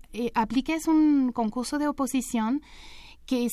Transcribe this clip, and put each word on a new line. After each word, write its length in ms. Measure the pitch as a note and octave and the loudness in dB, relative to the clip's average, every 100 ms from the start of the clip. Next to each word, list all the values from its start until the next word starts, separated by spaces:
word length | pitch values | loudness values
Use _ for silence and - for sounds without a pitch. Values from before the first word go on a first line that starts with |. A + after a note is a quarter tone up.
| - | -10
eh, 180 | G#3 A#3 B3 | -6 -4 -2
apliques 520 | A3 A#3+ C4 D#4+ E4 | 0 0 0 -2 2
un 440 | D#4 D4+ C#4+ B3+ | 4 6 4 2
concurso 480 | A#3+ A3 B3 A#3 D4 | 0 -2 -2 -4 -2
de 80 | D4 | 0
oposición 760 | C#4 C4+ C4 A3+ A#3 A3 C#4+ - - - - - - - | 0 -2 -2 0 -2 0 -2 -6 -20 -20 -18 -20 -14 -4
que 220 | B3+ A#3+ | -2 0